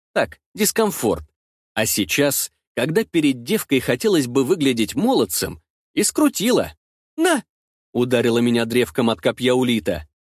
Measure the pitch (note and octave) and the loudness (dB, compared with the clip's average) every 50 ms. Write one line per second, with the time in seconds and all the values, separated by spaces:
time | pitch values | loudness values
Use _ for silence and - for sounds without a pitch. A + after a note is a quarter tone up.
0 | _ _ - F#3 - - - - _ _ - F3+ G#3 - - - A3 G3+ - - | _ _ -2 -2 -2 -2 -6 -14 _ _ -4 -2 -2 0 0 0 0 0 -2 -2
1 | B2 G#2+ E2 D#2 - - _ _ _ _ _ _ _ _ - G#2+ A2 - - A2 | 0 0 0 -2 -4 -12 _ _ _ _ _ _ _ _ -4 -4 -2 -2 0 -2
2 | F#2+ - - C#3+ C#3+ C#3+ - - - - _ _ _ _ - A#2+ B2 D3+ D#3+ A3+ | -2 0 0 0 0 0 0 -2 -6 -8 _ _ _ _ -6 -4 -2 0 0 -2
3 | A3+ - - D#3+ D3+ C#3 C3 A#2+ A#2+ - A3 G#3 - - C#3 B2+ - - A#2+ - | -2 0 0 0 2 2 0 -2 -4 -4 -4 -4 -2 0 -2 0 0 0 -2 0
4 | - G#3+ F#3+ D#3 C3 A#2+ A#2+ C3+ C3 C3 F#3+ E3+ C#3 C3 A#2+ A2+ G#2+ - - C3 | 0 2 2 2 0 0 0 0 2 2 2 2 2 0 2 0 -2 -2 -2 -2
5 | G#3 B3+ C4 D#3+ A2 - - - F#2 E2 D#2+ - _ _ _ _ _ _ - - | 0 2 2 2 0 0 -2 -6 -6 -6 -8 -12 _ _ _ _ _ _ -4 -2
6 | G#3 - - - D4+ C#4 - - F#3+ B3 A3+ D#3+ - - - _ _ _ _ _ | -2 0 0 2 2 2 2 0 0 0 2 0 0 -2 -8 _ _ _ _ _
7 | _ _ _ D#4 E4 F#4 D#4+ A3+ - _ _ _ _ _ _ _ _ _ - A#2 | _ _ _ 0 0 2 2 0 -2 _ _ _ _ _ _ _ _ _ -2 -2
8 | B2 B2+ B2 A#2 A#2 A#2+ A2+ A#2+ A#2+ A#2+ A#2 A#2 A#2 A2+ A#2 B2 A#2 - - - | 0 2 2 2 2 2 2 2 2 2 2 0 0 0 0 0 0 0 0 0
9 | A#2 A#2 A2 - - B2+ A2 - B2 B2 B2 B2+ B2+ B2 A#2 G#2+ - G2+ F2 D2+ | 0 0 0 0 -2 -4 -2 0 0 2 2 2 2 0 0 -2 -2 -4 -4 -6
10 | D2+ - _ _ _ _ _ | -8 -14 _ _ _ _ _